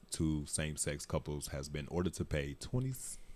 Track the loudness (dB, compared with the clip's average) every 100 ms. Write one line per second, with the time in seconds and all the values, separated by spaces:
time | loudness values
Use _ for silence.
0 | -8 2 4 4 2 0 0 0 0 -2
1 | 0 0 0 -4 -2 -4 -4 -4 0 2
2 | 2 2 0 2 0 -4 -2 0 0 -2
3 | -6 -10 -8